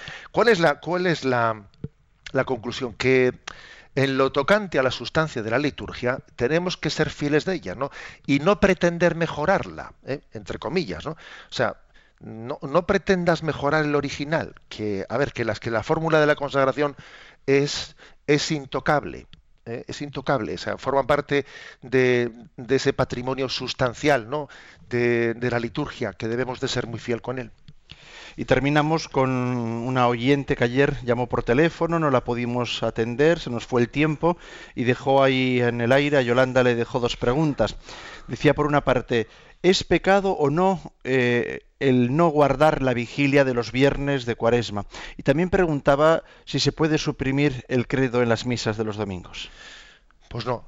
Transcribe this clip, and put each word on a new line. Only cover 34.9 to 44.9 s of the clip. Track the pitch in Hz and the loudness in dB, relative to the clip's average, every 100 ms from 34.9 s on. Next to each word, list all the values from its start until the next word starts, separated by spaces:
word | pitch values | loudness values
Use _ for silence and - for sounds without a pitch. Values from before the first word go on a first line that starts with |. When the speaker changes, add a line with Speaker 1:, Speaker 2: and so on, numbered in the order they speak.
| 123 139 135 | 0 2 4
Speaker 2:
ahí | 135 131 127 127 | 4 4 2 2
en | 120 117 | 2 0
el | 117 | 2
aire, | 139 147 143 | 4 4 2
a | |
Yolanda | 120 120 131 127 | 4 4 4 4
le | 123 117 | 4 2
dejó | 117 127 | 0 -2
dos | 117 - | -2 0
preguntas. | 120 135 160 131 104 - - - - - - | 0 2 0 0 -2 -2 -16 -18 -16 -18 -12
Decía, | 127 147 | 0 2
por | 143 147 | 2 2
una | 147 135 | 2 2
parte, | 127 113 120 104 - - - | 0 0 -2 -2 -10 -20 -2
"¿es | 180 190 | 2 2
pecado | - 175 190 196 196 | 0 0 4 2 2
o | 180 143 | 0 0
no, | 156 190 175 - _ | 2 2 0 -6 _
eh, | - 131 123 120 - 67 - _ | -2 2 2 2 -2 -8 -14 _
el | 135 127 120 147 | 2 4 2 4
no | 170 | 2
guardar | 147 139 131 156 147 | 4 2 4 2 4
la | 131 | 0
vigilia | 120 117 - 143 143 | -2 -4 0 4 4
de | 131 | 4
los | 120 107 | 0 -2
viernes | 110 139 135 143 139 120 | 2 2 2 -2 -2 -2
de | 110 | 0
Cuaresma?". | 117 120 101 101 95 | 2 2 0 -6 -8